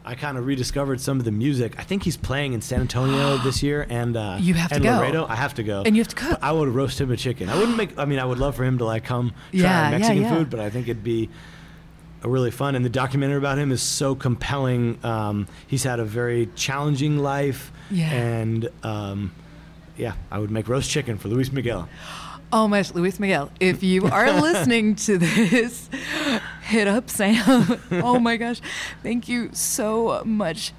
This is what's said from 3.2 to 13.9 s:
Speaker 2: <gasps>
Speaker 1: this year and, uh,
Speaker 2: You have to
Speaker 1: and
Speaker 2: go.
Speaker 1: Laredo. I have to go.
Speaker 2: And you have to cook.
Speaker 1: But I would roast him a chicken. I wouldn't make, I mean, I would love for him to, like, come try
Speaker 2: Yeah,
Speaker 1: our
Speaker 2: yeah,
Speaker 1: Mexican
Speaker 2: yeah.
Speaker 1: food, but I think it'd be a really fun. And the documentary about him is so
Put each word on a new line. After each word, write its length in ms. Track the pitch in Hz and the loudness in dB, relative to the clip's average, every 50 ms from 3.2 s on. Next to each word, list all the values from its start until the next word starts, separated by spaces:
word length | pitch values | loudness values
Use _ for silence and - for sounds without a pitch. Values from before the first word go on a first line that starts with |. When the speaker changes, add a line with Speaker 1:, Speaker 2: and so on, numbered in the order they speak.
| 139 143 139 135 | 2 2 2 2
Speaker 2:
<gasps> 80 | 123 | 0
Speaker 1:
this 180 | 135 123 - - | 0 0 0 0
year 240 | 143 143 147 147 - | 0 0 0 -2 -2
and, 280 | 120 117 120 120 117 113 | -2 -2 0 0 -2 -2
uh, 180 | 107 104 92 98 | -2 -2 -2 0
Speaker 2:
You 120 | 190 175 180 | 2 4 4
have 120 | 165 170 175 | 4 2 2
to 40 | 147 | 2
Speaker 1:
and 80 | 143 - | 2 4
Speaker 2:
go. 140 | 214 254 214 | 4 4 4
Speaker 1:
Laredo. 280 | 170 131 147 160 160 | 2 2 0 0 -2
I 100 | - 113 | -2 -2
have 180 | 113 139 139 - | -2 -2 -2 -2
to 100 | - 110 | -4 -2
go. 180 | 104 101 98 98 | -2 -2 0 2
Speaker 2:
And 100 | - 214 | 4 4
you 60 | 220 | 4
have 80 | 226 - | 4 2
to 60 | - - | -2 -6
cook. 140 | 240 302 349 - | -2 -2 -2 0
Speaker 1:
But 20 | - | 0
I 80 | 139 | 0
would 160 | 156 160 151 135 | 2 2 2 2
roast 320 | 113 127 139 127 - - | 2 2 0 0 0 -2
him 100 | 143 127 | -2 -2
a 60 | 120 | 0
chicken. 320 | 113 - 131 120 - - 90 | -2 -2 -4 -4 -4 -4 -2
I 80 | 117 170 | 2 2
wouldn't 200 | 214 233 233 226 | 2 2 2 0
make, 200 | 214 160 - - | 0 -2 -4 -4
I 60 | 143 | -2
mean, 160 | 139 143 135 | 0 0 0
I 60 | 127 | 0
would 120 | 127 123 120 | -2 0 0
love 200 | 135 143 123 110 | 0 -2 0 0
for 80 | 127 | 0
him 140 | 131 127 123 | 0 2 2
to, 40 | 117 | 0
like, 220 | 110 113 110 - | 0 -2 -2 -2
come 240 | - 127 120 123 120 | -2 -2 -2 -2 -2
try 320 | - - - - - 190 | -4 -8 -14 -4 0 2
Speaker 2:
Yeah, 160 | 180 180 185 170 156 | 4 4 4 4 4
Speaker 1:
our 60 | 147 - | 2 2
Speaker 2:
yeah, 40 | 170 | 2
Speaker 1:
Mexican 240 | 214 226 - - - | 4 4 4 4 4
Speaker 2:
yeah. 120 | 131 - 165 | 2 2 2
Speaker 1:
food, 120 | 160 127 | 0 0
but 100 | 120 113 | -2 -4
I 100 | 107 104 | -4 -4
think 200 | 101 123 123 113 | -4 -4 -4 -2
it'd 160 | 117 110 101 | -4 -4 -2
be 240 | 117 117 113 113 113 - - - - - - - - - - - - - - - - - - | -2 0 0 -2 -4 -6 -18 -20 -20 -20 -20 -20 -20 -20 -20 -20 -20 -20 -20 -20 -20 -20 -8
a 60 | - 117 | -4 0
really 240 | 127 131 127 120 | 2 2 2 0
fun. 240 | 110 - 139 143 139 | 0 -2 -2 0 0
And 80 | 131 123 | 0 0
the 60 | 123 | 0
documentary 480 | 110 131 127 131 131 139 139 139 143 143 | 0 0 -2 0 0 0 0 2 0 0
about 200 | 139 139 135 139 | 0 0 0 0
him 140 | 147 139 | 2 0
is 100 | 127 117 | 0 0
so 320 | - - | 0 -2